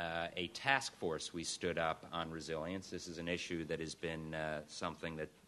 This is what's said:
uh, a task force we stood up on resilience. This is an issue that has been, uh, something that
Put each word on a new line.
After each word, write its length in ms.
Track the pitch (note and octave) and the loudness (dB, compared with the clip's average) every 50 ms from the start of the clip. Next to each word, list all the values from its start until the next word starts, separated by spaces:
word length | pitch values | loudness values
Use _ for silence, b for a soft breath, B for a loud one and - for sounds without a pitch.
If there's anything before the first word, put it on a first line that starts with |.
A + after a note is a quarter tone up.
uh, 260 | E2+ E2 E2 E2+ E2+ E2+ - | 0 2 2 2 2 0 0
a 120 | F2+ F2+ E2+ | 0 -2 -2
task 480 | - - - C3+ C#3 C3+ - - - | -2 0 4 6 6 6 4 0 -4
force 360 | - - F2+ D#2+ D2+ - - - | 0 0 2 2 0 -2 -2 -4
we 120 | F2 D#2+ | -2 -2
stood 340 | - - - - F2 E2 E2 | -2 -2 0 2 2 4 4
up 260 | E2 D#2+ D#2+ - - F2 E2+ | 4 4 2 0 -2 -4 -2
on 160 | E2+ E2 D#2+ | -2 -2 -2
resilience. 640 | E2 E2 D2+ D#2 D#2+ D#2 D#2 E2+ F#2 G2 F#2+ - | -2 -4 -4 -2 -2 -2 0 0 -2 -4 -4 -4
This 160 | - F2 - | -6 -6 -4
is 120 | - E2 E2 | -6 -6 -4
an 100 | F2 E2+ | 0 0
issue 360 | F2 E2+ - - F2+ E2 E2 | 2 0 2 0 0 0 0
that 120 | D2 E2 D#2+ | 0 0 0
has 160 | D#2+ D#2 D2+ | 0 -2 -4
been, 400 | - - E2 E2 D#2+ D#2+ D#2 D#2 | -2 -2 -2 0 0 -2 -2 -2
uh, 280 | D#2+ D#2 D#2 D2+ D2+ D2 | 0 0 2 0 0 -2
something 480 | - - - F#2 F2 D#2 D2+ - E2 D#2+ | -6 -6 -2 -2 -2 -2 -2 -4 -4 -2
that 140 | D#2 D#2 D2+ - - - | -2 -4 -4 -6 -12 -18